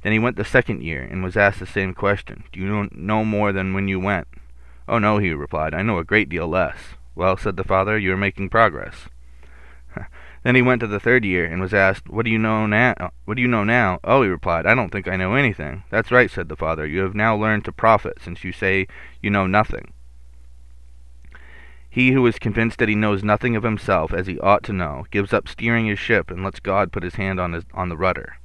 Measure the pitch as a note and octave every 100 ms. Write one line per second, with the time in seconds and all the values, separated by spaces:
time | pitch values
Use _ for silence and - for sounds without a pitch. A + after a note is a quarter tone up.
0 | G#2 A2 A#2+ - G#2 C3 B2 F2 C#2+ D2+
1 | B1 F#2 F#2 G#2 G2+ F#2+ F#2 - F#2+ F2+
2 | G2+ G2+ - - - - F#2+ G#2 G2+ -
3 | F#2 A2 A2 G#2 G#2 F#2+ F#2+ F#2+ G2 F#2+
4 | F#2+ F#2+ - - - - - - - A#2
5 | G#2 G#2 G2 D2+ C#2+ D#2+ D#2 D#2 G2+ F#2
6 | E2 G#2+ E2 E2+ E2 F2+ E2+ - - -
7 | - - F#2 F#2 G#2+ F#2 F#2 F#2+ G2 G#2+
8 | F#2 F#2+ G2 - F#2+ A2+ A2 D2 G1+ -
9 | - - - - - - - - - -
10 | - - - - B2 B2+ B2 B2 A2+ G2+
11 | A#2 B2+ G2+ F2+ E2+ E2+ F#2 G2+ F#2+ G2
12 | - G#2+ A#2 A2 A2 A2 G#2+ G#2 B2 -
13 | F2+ - - A2 B2 A#2 G#2 A#2+ G#2+ F2+
14 | E2+ C3+ G#2+ E2+ F#2+ E2 D#2+ A#2+ G2 G2+
15 | F#2+ F#2 F#2 B2 C3+ G2 C#2+ D#2 - A2+
16 | A2 B2 A2+ - E2 D#2 D#2+ D#2+ D#2 E2
17 | F#2+ G#2 A2 G#2+ G#2+ G#2+ G#2+ - A2 A2
18 | - - - F2 F#2 - G2 F#2+ F#2 -
19 | - - G2+ G2+ F#2+ G#2 A2 - - -
20 | - - - - - - - - - -
21 | - - - - - - - - - B2+
22 | B2+ C3+ B2 A2+ A2+ G#2 A2+ - A2 G#2+
23 | G#2+ G2+ G#2 G#2 B2+ A2+ A2+ G#2+ - F#2
24 | D#2+ F2 F#2 E2 F#2+ G#2 - F#2+ E2 C2+
25 | - G2+ G2+ A2 - - A2+ A#2 A2 G2+
26 | - A2 D#2+ F2+ F#2+ - - G2 F#2+ -
27 | F2+ - G2 F#2 F2+ E2 E2 F#2 F#2 D#2+
28 | F#2 F2+ - -